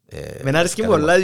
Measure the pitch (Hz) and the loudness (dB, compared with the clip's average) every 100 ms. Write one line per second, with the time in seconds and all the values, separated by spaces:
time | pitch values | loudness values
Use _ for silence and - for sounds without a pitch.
0 | _ - 71 - 135 156 175 - 220 165 | _ -16 -14 -8 -2 0 0 -2 0 2
1 | 156 185 | 4 2